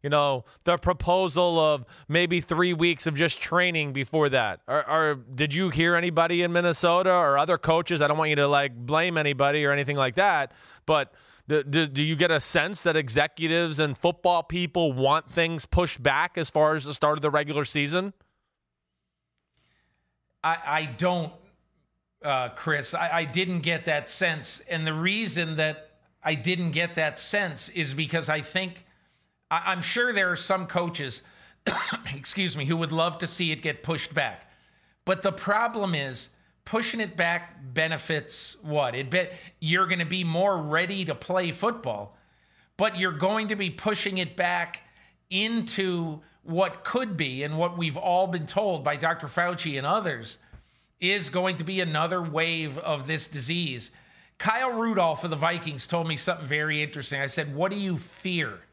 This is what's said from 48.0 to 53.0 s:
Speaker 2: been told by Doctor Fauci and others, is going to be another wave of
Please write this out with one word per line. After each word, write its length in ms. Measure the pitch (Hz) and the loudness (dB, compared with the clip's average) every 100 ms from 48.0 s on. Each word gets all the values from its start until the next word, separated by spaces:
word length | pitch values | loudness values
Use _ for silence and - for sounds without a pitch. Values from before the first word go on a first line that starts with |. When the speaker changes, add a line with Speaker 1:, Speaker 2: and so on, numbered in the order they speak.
| 190 180 190 | 0 2 2
Speaker 2:
been 180 | 175 147 | -2 -2
told 380 | 196 208 165 | -2 0 0
by 120 | 135 147 | -2 0
Doctor 320 | 165 165 147 | -2 -2 -4
Fauci 500 | 170 175 180 165 135 | -2 -2 -2 -4 -4
and 100 | 143 | 0
others, 500 | 208 185 127 110 - _ - _ _ _ _ | 0 -2 -6 -10 -16 _ -20 _ _ _ _
is 300 | 180 202 147 | -2 0 -2
going 280 | 175 185 175 | 0 0 -2
to 60 | |
be 180 | 160 190 | -4 -2
another 400 | 175 151 165 185 | -2 0 0 -2
wave 560 | 165 151 165 165 156 135 | -2 -2 0 -2 -4 -6
of 300 | 170 147 | -4 -4